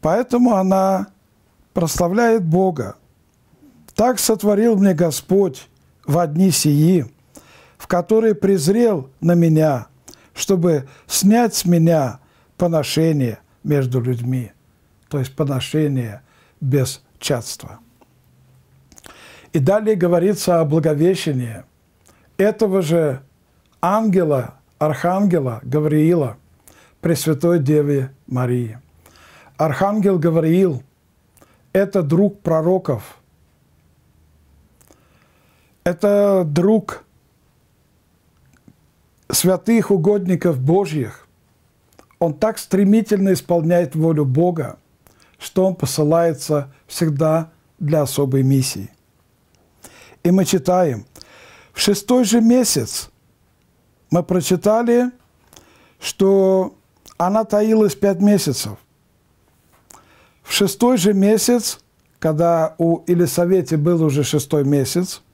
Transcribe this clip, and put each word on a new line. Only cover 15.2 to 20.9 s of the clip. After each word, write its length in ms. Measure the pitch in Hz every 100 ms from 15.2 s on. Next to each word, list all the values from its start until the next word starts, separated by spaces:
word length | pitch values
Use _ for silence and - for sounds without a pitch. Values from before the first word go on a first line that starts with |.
| 127 -
поношение 880 | 143 135 - 151 151 131 117 101 _ _ _ _
бесчадства. 1160 | 135 139 120 - _ _ - 131 113 - - 101 _ _ _ _ _ _ _ _ _ _ _ - - - - - -
И 60 | 160
далее 360 | 135 208 214 214
говорится 640 | 175 175 180 202 - 170
о 60 | 156
благовещении 1000 | 156 156